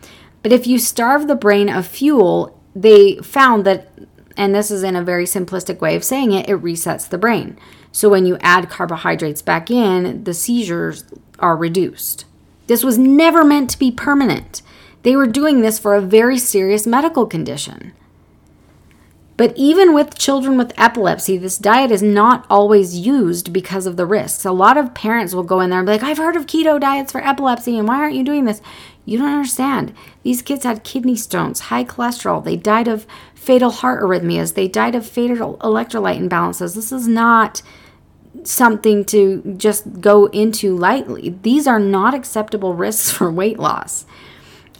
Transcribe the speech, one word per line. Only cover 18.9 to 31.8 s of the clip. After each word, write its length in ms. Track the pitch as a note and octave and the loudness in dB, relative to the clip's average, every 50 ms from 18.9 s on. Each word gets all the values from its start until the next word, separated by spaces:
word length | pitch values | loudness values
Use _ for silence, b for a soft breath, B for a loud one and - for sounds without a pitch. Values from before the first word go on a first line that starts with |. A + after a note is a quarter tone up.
| b b b b b b _ _ _ - | b b b b b b _ _ _ 0
But 180 | A#3 - - | 0 0 2
even 380 | - C4+ C#4+ D#4+ F#4+ G4 F4+ D4+ | 2 2 2 4 6 6 6 6
with 240 | D4 D4 D4 - - | 6 2 0 -2 -6
children 400 | - - C#4 C4+ C4 C4+ C4+ B3+ | -4 -2 -2 -2 0 0 0 0
with 200 | A#3+ A#3+ - - | 0 -2 0 0
epilepsy, 600 | G#3+ A#3 A#3 A#3+ G3 F3 D#3+ - - - F#3+ F3+ | 0 2 2 2 0 0 -2 -2 -2 -4 -4 -4
this 200 | F3+ F#3+ - - | -4 -6 -8 -2
diet 320 | - G3+ A3 C4 C4+ A#3+ | 0 2 4 4 4 2
is 120 | A3+ F#3 G3+ | 2 2 2
not 440 | G#3+ G3+ G3+ G#3 A#3+ B3+ B3 - - | 2 4 4 4 4 4 2 0 2
always 500 | - G3+ G#3 G#3 G#3+ G3+ G3 F3 F3 F3 | 2 4 4 6 4 4 4 2 -2 -4
used 540 | F3 A#3+ C#4+ C#4 G#3 E3+ F3 F3 - F3 E3+ | -2 0 2 2 2 0 -2 -4 -6 -6 -6
because 340 | F#3+ F3+ - F#3 G3 F3+ | -6 -6 -4 -6 -6 -6
of 100 | F#3+ F3 | -6 -4
the 100 | F3 F3+ | -4 -2
risks. 380 | E3+ G#3 G3+ - - - - - | 0 0 -2 -2 -4 -8 -6 -4
A 80 | G3 F#3 | -4 0
lot 240 | F#3 F#3+ G#3+ C4 | 4 4 4 6
of 180 | D4+ C#4+ B3 - | 4 2 -2 -4
parents 400 | - - G#3+ A3+ A#3 G#3 F3 F#3+ | -6 -4 -2 -2 -2 -2 -4 -4
will 80 | F3+ F3+ | -6 -4
go 180 | F3 F#3 F#3 | -2 0 0
in 100 | F#3 F3+ | 0 0
there 100 | F3+ F#3 | 0 -2
and 60 | F#3 | 0
be 60 | G3 G#3+ | 0 0
like, 100 | G#3+ A#3+ | 0 0
"I've 160 | C#4+ D4+ D4 | -2 -4 -2
heard 180 | D#4+ E4 E4+ | -2 -2 -2
of 100 | E4+ C#4 | -4 -4
keto 320 | - - D#4+ D#4+ D#4+ D4+ C#4+ | -4 -2 0 2 2 2 2
diets 320 | C#4 C4+ C#4 C#4 C4+ C4+ | 0 0 -2 -2 -4 -6
for 160 | - C4 - | -8 -6 -4
epilepsy, 500 | C#4 C#4 C#4 C#4 C4 A#3+ A#3+ - B3 A#3 | -4 -2 -2 0 -2 -2 -2 -4 -4 -4
and 120 | A3 G#3+ A3 | -2 -2 0
why 80 | B3 | 0
aren't 180 | C#4 D4+ D4+ C#4+ | 0 -2 -2 -2
you 80 | C4 B3+ | -2 -2
doing 220 | C#4 D4 D4 C4 | -2 -2 0 0
this?" 160 | A3+ G#3 G#3 B B B B B B B B B | -2 -2 -4 B B B B B B B B B
You 140 | - G#3+ A#3 | -6 -4 -2
don't 140 | C#4 D4 C#4+ | 0 0 0
understand. 640 | D4 C#4 B3 - - B3+ C#4 C4+ - - - - B B B B B - | -2 -2 -4 -4 -4 -2 -2 -2 -2 -4 -6 -10 B B B B B -4
These 200 | A#3+ B3 A#3+ - | -4 -4 -4 -4
kids 220 | - C#4+ C4+ - | -6 -6 -6 -4
had 200 | B3 A3+ A3 - | -6 -6 -6 -8
kidney 320 | - - C4+ A#3+ B3+ B3 | -10 -8 -4 -2 -2 -2
stones, 440 | G#3+ - - - F3 E3 - - - | -2 -4 -6 -6 -4 -4 -4 -6 -8
high 220 | - - A#3 B3 | -8 -6 -6 -6